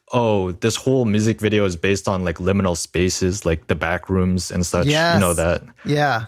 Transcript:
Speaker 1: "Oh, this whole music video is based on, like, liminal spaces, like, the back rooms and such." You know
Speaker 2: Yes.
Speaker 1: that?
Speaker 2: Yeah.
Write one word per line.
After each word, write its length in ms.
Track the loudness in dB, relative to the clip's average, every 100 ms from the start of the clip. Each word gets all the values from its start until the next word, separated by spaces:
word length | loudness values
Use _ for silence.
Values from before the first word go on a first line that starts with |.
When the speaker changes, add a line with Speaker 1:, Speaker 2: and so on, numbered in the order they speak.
| _
Speaker 1:
"Oh, 400 | 0 2 2 0
this 240 | -2 -2 -2
whole 260 | 0 0 2
music 340 | 2 0 0
video 260 | 0 2 2
is 100 | 0
based 320 | 0 0 0
on, 160 | -2
like, 140 | -2 -2
liminal 380 | 0 2 2 -2
spaces, 680 | -4 0 0 0 -2 -2 -2
like, 220 | -2 -2
the 80 | -4
back 340 | -2 -4 -2
rooms 400 | 0 2 0 -2
and 140 | -4 -2
such." 200 | 0 0
You 60 |
know 360 | 2 2 2 2
Speaker 2:
Yes. 60 | 2
Speaker 1:
that? 280 | 0 -2 -6 -12
Speaker 2:
Yeah. 420 | -4 0 0 -2